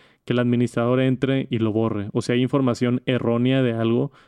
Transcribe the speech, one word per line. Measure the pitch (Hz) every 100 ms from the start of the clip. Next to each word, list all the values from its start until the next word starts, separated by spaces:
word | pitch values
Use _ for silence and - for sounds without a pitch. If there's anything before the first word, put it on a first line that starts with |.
| - _
que | -
el | 120
administrador | 120 120 120 120 117 127
entre | 131 127 135 135 135
y | 117
lo | 110
borre. | 107 113 104 101
O | 123
si | -
hay | 123
información | 127 143 131 113 123 123
errónea | - 123 113 117 127 135
de | 123
algo, | 113 113 120 139 -